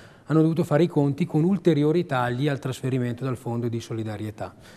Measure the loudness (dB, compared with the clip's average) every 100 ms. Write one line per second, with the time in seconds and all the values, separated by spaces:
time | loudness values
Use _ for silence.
0 | -20 -20 2 4 4 2 2 2 4 2
1 | 0 0 0 2 2 2 2 4 4 2
2 | 0 -2 -2 0 -2 -2 -4 -4 -2 -2
3 | -2 -4 -6 -6 -6 -4 -4 -6 -6 -8
4 | -6 -8 -10 -8 -12 -12 -20